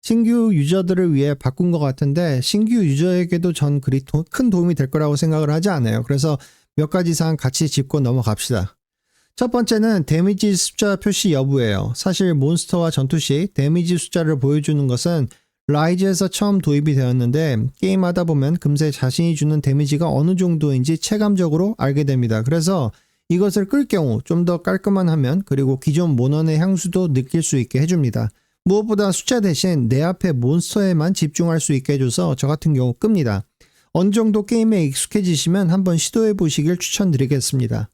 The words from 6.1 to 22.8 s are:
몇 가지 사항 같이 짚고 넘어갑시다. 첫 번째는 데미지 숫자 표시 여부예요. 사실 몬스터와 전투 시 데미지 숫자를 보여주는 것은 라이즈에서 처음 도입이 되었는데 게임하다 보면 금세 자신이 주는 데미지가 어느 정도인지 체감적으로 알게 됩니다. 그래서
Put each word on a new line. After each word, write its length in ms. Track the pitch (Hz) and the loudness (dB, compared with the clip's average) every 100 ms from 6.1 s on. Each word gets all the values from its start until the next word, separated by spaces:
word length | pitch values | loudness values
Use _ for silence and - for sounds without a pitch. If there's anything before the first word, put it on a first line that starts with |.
| 139 156 139 - _ _ - | 0 0 -2 -6 _ _ -4
몇 140 | 151 | -2
가지 240 | 185 170 | 0 0
사항 220 | 160 160 156 | 0 0 0
같이 320 | 131 - 156 | -2 -2 -2
짚고 320 | - 135 151 | -2 -2 0
넘어갑시다. 760 | 127 127 113 107 - 117 92 _ _ _ _ _ _ - | 0 0 0 -2 -2 -2 -2 _ _ _ _ _ _ -2
첫 160 | 254 | 0
번째는 540 | 240 233 220 220 208 143 | 0 0 2 2 0 0
데미지 500 | 156 190 202 208 185 | 0 2 2 0 0
숫자 400 | - - 208 196 | -4 -2 -2 0
표시 380 | 214 190 202 | -2 0 0
여부예요. 580 | 143 135 139 117 101 104 120 | 0 0 0 0 0 -2 -4
사실 380 | 196 180 185 | -4 0 0
몬스터와 580 | 156 139 170 - 180 165 | 2 0 0 -2 -2 0
전투 280 | 156 135 165 | 0 0 -2
시 300 | - 139 196 | 0 -2 -2
데미지 440 | - 143 165 170 175 | -2 0 0 0 -2
숫자를 420 | - 175 156 151 | -2 -2 0 0
보여주는 480 | 135 151 147 147 139 | 0 0 0 0 0
것은 400 | 123 175 170 127 _ _ _ - | -2 -2 -2 -4 _ _ _ -2
라이즈에서 600 | 147 160 180 196 180 190 | 0 2 0 0 0 -2
처음 300 | - 208 202 | -2 0 0
도입이 360 | 151 147 151 135 | 2 0 2 0
되었는데 640 | 127 127 120 139 160 117 120 - | 2 0 0 0 0 0 -4 -2
게임하다 420 | 190 190 180 175 | -2 0 0 0
보면 320 | 170 151 135 170 | 0 0 0 0
금세 340 | 147 143 156 | 0 0 -2
자신이 460 | 135 127 131 170 156 | -2 -4 0 0 0
주는 240 | 151 151 | 0 0
데미지가 500 | 143 139 143 147 165 | 0 0 0 0 0
어느 280 | 135 156 185 | 0 0 2
정도인지 600 | 180 165 147 135 127 160 | 0 0 0 0 0 -2
체감적으로 760 | - 214 214 196 175 151 196 226 | -2 0 2 2 2 0 0 0
알게 280 | 135 139 143 | -2 0 0
됩니다. 360 | 131 120 110 | 0 0 0
그래서 500 | 117 170 160 190 | 0 0 0 0